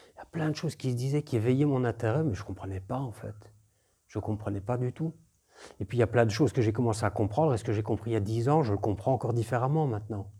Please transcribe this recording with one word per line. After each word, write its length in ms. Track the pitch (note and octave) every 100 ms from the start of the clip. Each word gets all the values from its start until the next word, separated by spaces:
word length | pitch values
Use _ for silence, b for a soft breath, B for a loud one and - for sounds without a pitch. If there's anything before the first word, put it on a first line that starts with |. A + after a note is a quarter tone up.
| B
il 40 | B
y 40 |
a 40 | -
plein 240 | E3 D#3
de 40 | C#3+
choses 200 | D#3+ -
qui 160 | C3
se 40 | A#2+
disaient, 280 | C3 D3
qui 140 | D3+ A#2+
éveillaient 280 | A2+ C3 D3
mon 200 | C3 B2
intérêt, 380 | G#2+ A2+ C3
mais 120 | D#3+ G2
je 80 |
comprenais 360 | - F#2 F#2+ F#2+
pas, 200 | - B2+
en 120 | C3+
fait. 400 | G#2 G#2+ G#2+ - - _ _ _ _ _
Je 140 | G#2
comprenais 420 | G#2+ G#2+ G#2 G2+
pas 160 | G2 B2
du 160 | B2
tout. 220 | - D#3+ - _ _ B B B B
Et 60 | -
puis, 120 | A#2+
il 40 |
y 20 |
a 40 | G#2+
plein 180 | A#2+ A2+
de 60 |
choses 220 | G#2 C3+
que 80 | -
j'ai 100 | A2
commencé 320 | A2 A#2+ G#2+
à 60 | G#2+
comprendre, 460 | - G#2 D3 D#3 A2+
et 20 |
ce 60 |
que 100 | -
j'ai 80 | G#2
compris 300 | G#2+ G#2+ A#2+
il 20 |
y 40 | A2
a 20 |
dix 280 | G2+ A2+ A#2+
ans, 140 | D#3
je 120 | B2
le 40 | G2+
comprends 360 | A#2 G2 -
encore 200 | C3 A#2
différemment 540 | A#2 A2+ B2 C3 D#3 D3
maintenant. 440 | G#2 - G#2 G2